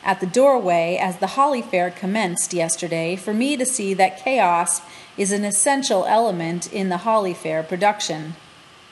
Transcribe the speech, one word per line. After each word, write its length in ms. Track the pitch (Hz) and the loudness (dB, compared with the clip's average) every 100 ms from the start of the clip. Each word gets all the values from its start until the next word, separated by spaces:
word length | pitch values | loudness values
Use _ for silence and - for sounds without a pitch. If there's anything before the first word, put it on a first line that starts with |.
at 160 | 190 190 | -2 -2
the 60 | 185 | 0
doorway 720 | 240 277 254 185 170 170 180 | 4 6 4 2 2 2 0
as 180 | 190 175 | -2 -2
the 100 | 190 | -2
Holly 340 | 262 285 254 | 2 2 0
Fair 280 | 226 185 180 | 0 0 0
commenced 600 | 180 190 214 185 175 - | -2 -4 -2 -2 -2 -4
yesterday 640 | 175 165 - 170 165 165 185 | -2 -2 -2 -4 -2 -2 -4
for 160 | 214 | -2
me 220 | 214 269 277 | -2 0 0
to 100 | 254 | -2
see 280 | - 196 | -2 -2
that 280 | 190 185 - | 2 2 0
chaos 600 | 269 262 180 170 175 - - - - - | -2 2 4 2 0 -4 -8 -20 -10 -4
is 160 | 190 | -2
an 120 | 202 | 0
essential 600 | 208 202 285 277 269 196 | 0 0 2 2 2 0
element 680 | - 214 233 175 165 175 - | 2 2 2 0 -4 -6 -6
in 180 | 202 190 | -4 -2
the 80 | 180 | -2
Holly 360 | 220 220 190 | 0 0 0
Fair 280 | 175 156 156 | -4 -4 -4
production. 720 | 160 180 208 208 - 156 156 165 - - - - - | -4 0 2 0 -4 -6 -8 -14 -20 -20 -20 -20 -20